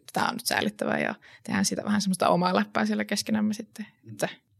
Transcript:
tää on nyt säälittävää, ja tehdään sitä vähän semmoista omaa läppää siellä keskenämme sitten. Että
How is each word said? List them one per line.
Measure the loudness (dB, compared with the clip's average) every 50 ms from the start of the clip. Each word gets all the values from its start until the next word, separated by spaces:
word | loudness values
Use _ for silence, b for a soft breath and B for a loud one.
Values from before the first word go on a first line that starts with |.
| _ -6
tää | -2 -2 0 0
on | -2
nyt | -4 -2
säälittävää, | 0 0 2 0 0 -2 -2 -2 0 0 0
ja | 0 -2 -2 -6 b b b b
tehdään | b -2 0 2 2
sitä | 0 0 -2 -2
vähän | 0 0 0
semmoista | 2 0 2 4 4 4
omaa | 4 4 4 2 2
läppää | 2 2 0 0 0 0
siellä | 0 0 -2 -2
keskenämme | -2 -4 -4 -2 -2 -2 0 0 0 -2
sitten. | -4 -8 -14 -14 -16 -16 -16 _ _ -18 -12
Että | -6 -4 -4 -4 -4 -8 _ _ _